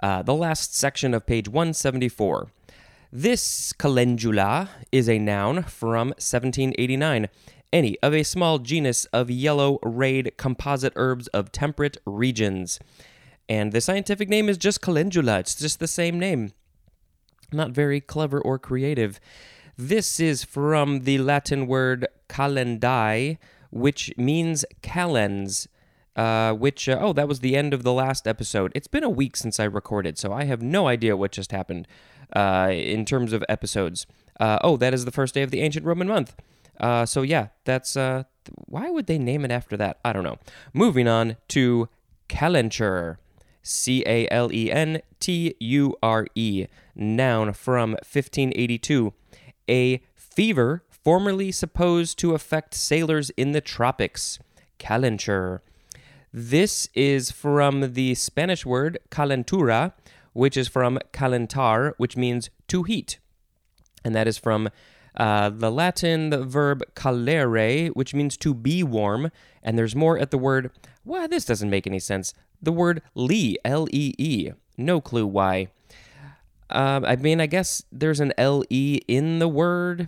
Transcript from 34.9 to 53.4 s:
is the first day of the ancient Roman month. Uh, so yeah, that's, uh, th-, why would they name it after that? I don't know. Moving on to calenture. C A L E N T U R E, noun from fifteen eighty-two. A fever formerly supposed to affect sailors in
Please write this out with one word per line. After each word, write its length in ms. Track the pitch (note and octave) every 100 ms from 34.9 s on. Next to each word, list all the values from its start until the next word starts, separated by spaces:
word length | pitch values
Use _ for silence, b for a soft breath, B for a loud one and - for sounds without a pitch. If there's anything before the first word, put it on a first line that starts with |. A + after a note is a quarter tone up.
is 100 | B2+
the 80 | B2
first 220 | C3 C3
day 80 | C#3
of 100 | C3+
the 80 | C3
ancient 260 | D#3 D3 D#3
Roman 220 | E3+ F#3
month. 260 | G#3+ B2+ - b b b -
Uh, 260 | A#2 A#2+ A#2
so 180 | C#3+
yeah, 260 | C3+ D#3+ G#2 _ -
that's, 320 | C3 - C#3
uh, 260 | C3 C3 C3 _ -
th-, 100 | G1+ G1+
why 220 | D3+ C#4+
would 180 | E4 G#3
they 100 | D#3+
name 240 | B2 D3
it 80 | C#3
after 240 | A#2+ - G#2
that? 240 | G2+ - A#2+
I 80 |
don't 100 | G2+
know. 160 | E2+ A#1 B B B
Moving 360 | C3+ A3+ C3 A#2+
on 260 | A2+ A2+ A2+ -
to 400 | C#3+ B2+ A#2+ A2+ _ _ _ -
calenture. 880 | - D#3 E3+ A2+ - G#2+ F#2 E2+ E2 _ _ b b -
C 380 | - - B2+ -
A 220 | A#2 A#2
L 220 | A#2 A#2+
E 180 | A2+ A2+
N 320 | D3 D#3 D#3+ - -
T 340 | - F3 E3 -
U 380 | A2+ C#3 C#3 -
R 240 | A2+ A2 G#2+ -
E, 320 | A2+ G2 F#2 b b -
noun 580 | G#2 A2+ C3 A2+ G#2+
from 420 | G2 - B2 A2+ A2
fifteen 480 | - D3 C3+ - C3+ -
eighty-two. 560 | A#2+ A#2 - C#3+ A2 - b b b b -
A 340 | B2+ B2+ B2+ b b
fever 680 | - - A3 D#3+ A#2+ E3+ _
formerly 600 | _ - F3 G3+ F#3+ G3
supposed 680 | - E3+ - F3 E3+ E3 -
to 140 | E3+
affect 400 | D#3+ - D#3 -
sailors 560 | - - D#3 D#3+ D#3 C3+
in 160 | -